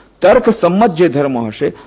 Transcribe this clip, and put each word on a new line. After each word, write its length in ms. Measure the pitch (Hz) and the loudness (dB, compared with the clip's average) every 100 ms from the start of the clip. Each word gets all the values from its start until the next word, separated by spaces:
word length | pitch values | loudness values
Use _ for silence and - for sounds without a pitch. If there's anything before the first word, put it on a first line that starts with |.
| _ _ | _ _
તર્ક 280 | 180 247 233 | 2 2 2
સંમત 460 | 214 170 190 226 160 | 0 0 2 0 2
જે 140 | 175 | 0
ધર્મ 380 | 135 139 123 113 | 0 -4 -4 -8
હશે, 260 | 107 151 - | -6 -8 -8